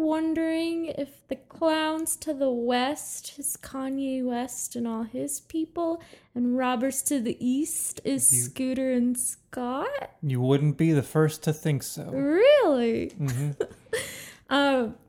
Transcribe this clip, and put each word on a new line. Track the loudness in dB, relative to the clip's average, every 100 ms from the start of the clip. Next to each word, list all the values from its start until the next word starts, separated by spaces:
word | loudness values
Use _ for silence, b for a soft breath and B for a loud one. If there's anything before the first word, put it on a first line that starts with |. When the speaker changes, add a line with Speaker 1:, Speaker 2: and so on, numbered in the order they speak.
Speaker 1:
wondering | 4 2 0 0 0 0 -2 -4 -4
if | -6 -8 -10 _
the | -10
clowns | -10 -2 0 2 0 -2 -4 -6
to | -6
the | 0 0
west | 0 0 2 0 -2 -8 -12 -12 -10
is | -8 -8
Kanye | -10 -6 -4 -2 -2 -2
West | -2 -2 -4 -8 -8 -4
and | -4
all | -4
his | -4 -4 -6 -6
people, | -6 -6 -4 -2 -2 -2 B B B
and | -2 0 2
robbers | 0 0 0 -2
to | 0 0
the | 0 -2
east | 0 0 0 -2 -6 -4
is | -2 2 4
Speaker 2:
You | 2
Speaker 1:
Scooter | 0 -4 -2 0 2
and | 2 2 0
Scott? | -4 -8 _ -8 -4 -4 -4 -6 -10 -6
Speaker 2:
You | -2 2
wouldn't | 4 4 4 4
be | 4
the | 4
first | 2 4 2 2
to | -2
think | 0 0 -2
so. | -2 -10 -6
Speaker 1:
Really? | -2 2 6 8 8 6 4 2 0 -4 -4
Speaker 2:
Mm-hmm. | -4 -2 -4 -4
Speaker 1:
<laughs> | -8 -10 -8 B B B B B _
Uh, | 2 4 2 0 -6